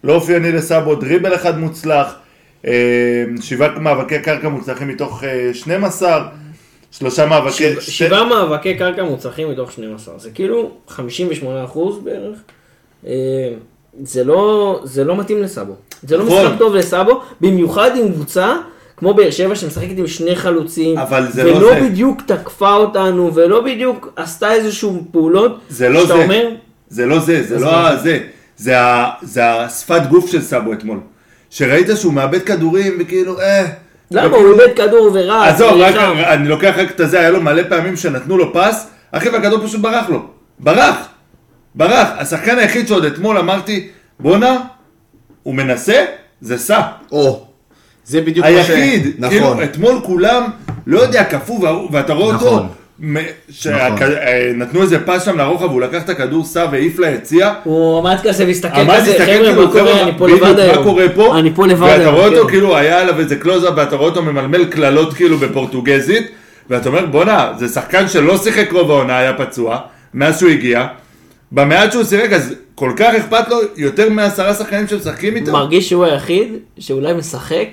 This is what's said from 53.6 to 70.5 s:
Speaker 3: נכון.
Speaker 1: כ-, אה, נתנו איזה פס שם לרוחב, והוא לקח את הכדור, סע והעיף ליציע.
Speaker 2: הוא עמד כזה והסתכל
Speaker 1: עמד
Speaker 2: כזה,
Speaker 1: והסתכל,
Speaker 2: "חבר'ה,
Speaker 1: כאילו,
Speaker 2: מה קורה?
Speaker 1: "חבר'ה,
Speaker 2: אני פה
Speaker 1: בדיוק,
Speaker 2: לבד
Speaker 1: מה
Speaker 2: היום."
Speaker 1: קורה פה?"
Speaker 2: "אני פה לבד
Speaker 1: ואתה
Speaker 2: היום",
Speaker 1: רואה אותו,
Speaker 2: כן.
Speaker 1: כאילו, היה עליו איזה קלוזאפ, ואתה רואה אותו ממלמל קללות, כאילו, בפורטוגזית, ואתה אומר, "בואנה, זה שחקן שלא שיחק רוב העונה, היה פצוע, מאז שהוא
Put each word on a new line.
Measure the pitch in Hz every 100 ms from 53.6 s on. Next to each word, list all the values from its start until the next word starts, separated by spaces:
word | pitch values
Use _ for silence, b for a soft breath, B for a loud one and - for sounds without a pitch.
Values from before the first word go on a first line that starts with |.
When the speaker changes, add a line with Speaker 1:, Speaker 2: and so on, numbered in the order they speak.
| 160 143 127
Speaker 3:
נכון. | 107
Speaker 1:
כ-, |
אה, | 139 147 139 123 123
נתנו | 120 120 160
איזה | 190 151 120
פס | 180
שם | 202 170
לרוחב, | 139 175
והוא | 175 127
לקח | 127 170
את | 165
הכדור, | 151 127 160
סע | 147 170 165
והעיף | 139 156 170
ליציע. | 170 127 - 160 202 202
Speaker 2:
הוא | 160 160 165 165
עמד | 175 185
כזה | 220 190 185
והסתכל | 180 170 135
Speaker 1:
עמד | 147 214
Speaker 2:
כזה, | 208
Speaker 1:
והסתכל, | 185
Speaker 2:
"חבר'ה, | 175 208
Speaker 1:
כאילו, | 220 185 180
Speaker 2:
מה |
קורה? | -
Speaker 1:
"חבר'ה, | 202 202
Speaker 2:
אני | 180 165
פה | 180
Speaker 1:
בדיוק, | 180
Speaker 2:
לבד | 190 196
Speaker 1:
מה |
Speaker 2:
היום." | 190 151
Speaker 1:
קורה | 170 180 180
פה?" | 180 214 165
Speaker 2:
"אני | 160
פה | 160 190
לבד | 180
Speaker 1:
ואתה | 175 -
Speaker 2:
היום", | 160
Speaker 1:
רואה | 147 202
אותו, | 160
Speaker 2:
כן. | 208
Speaker 1:
כאילו, | 190 196 160
היה | 147 175
עליו | 180 160
איזה | 147 139
קלוזאפ, | 170 185 175 156
ואתה | 143 139
רואה | 156
אותו | 175
ממלמל | 160 139 131 170
קללות, | 175 151 139 143 160
כאילו, | 143 175 151
בפורטוגזית, | 131 135 127 131 123 139 135 214 220 B B B B
ואתה | 123 123
אומר, | 156 185
"בואנה, | 143 190 202 117 110
זה | 120
שחקן | - - 185 196
שלא | 180 151 190
שיחק | 202 202 202
רוב | 180 151
העונה, | 147 127 127
היה | 131
פצוע, | 131 131 - 117 120 - b b
מאז | 123 147 165
שהוא | 180